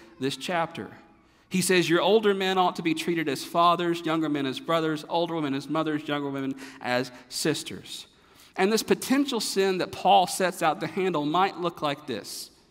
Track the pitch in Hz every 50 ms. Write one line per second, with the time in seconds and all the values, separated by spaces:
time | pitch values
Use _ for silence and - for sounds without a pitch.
0 | - - - - 131 135 131 - - - 180 165 165 156 - 123 101 90 95 -
1 | - _ _ _ _ _ _ _ _ _ - 185 - - 185 180 160 147 165 175
2 | 151 180 208 226 208 208 202 190 190 190 190 190 180 180 - - 170 165 156 160
3 | - 185 170 165 160 151 131 - - - - 170 170 175 170 175 175 170 170 170
4 | - 165 160 160 160 151 147 143 135 131 127 131 135 139 165 165 160 160 156 151
5 | 156 - 180 170 170 165 165 165 151 139 135 139 135 139 151 160 156 156 151 147
6 | 151 147 147 147 143 139 139 139 135 135 131 - - - - - - 120 123 123
7 | 131 127 - - - - - - - 165 139 - - - 98 98 - - - -
8 | - - _ _ _ _ _ - - - _ - 190 202 226 214 - - 196 202
9 | - - 262 277 285 269 247 220 - - - 196 196 196 190 180 147 - - -
10 | - 185 202 196 175 - - - 190 175 175 - 170 160 147 156 165 147 - 196
11 | 185 190 170 151 147 151 160 180 196 190 - 165 175 170 170 - 160 147 139 -
12 | - - 117 98 92 - - - - - _ _ _ _